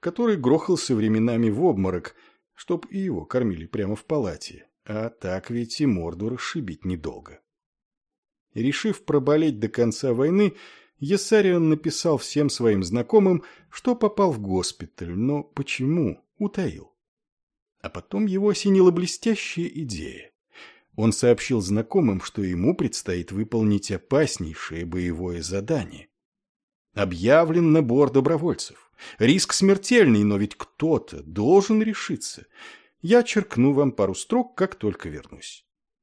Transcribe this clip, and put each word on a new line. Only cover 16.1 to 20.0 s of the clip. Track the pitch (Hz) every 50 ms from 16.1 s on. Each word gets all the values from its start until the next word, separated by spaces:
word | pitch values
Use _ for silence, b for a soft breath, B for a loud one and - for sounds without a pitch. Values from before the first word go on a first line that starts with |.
| - - _ _ _ -
утаил. | 208 202 - 202 185 120 78 - - _ _ _ _ _ _ _ _ _ _ _ _ _ _ _ _ _ _ _
А | - -
потом | - - - - - 202 220
его | 202 185 190 202 208
осенила | 196 - - 202 190 190 185 180
блестящая | 170 175 180 175 - - - 226 220 - - - - 165 170 -
идея. | - 147 160 123 101 78